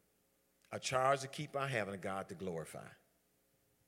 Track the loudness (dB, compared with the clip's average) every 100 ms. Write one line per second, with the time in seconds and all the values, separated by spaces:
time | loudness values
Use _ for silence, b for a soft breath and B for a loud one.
0 | _ _ _ _ _ _ _ -6 0 4
1 | 6 4 2 -6 -4 -2 2 2 0 -2
2 | -2 -2 -4 -4 -4 -4 -6 -10 -12 -18
3 | _ _ _ _ _ _ _ _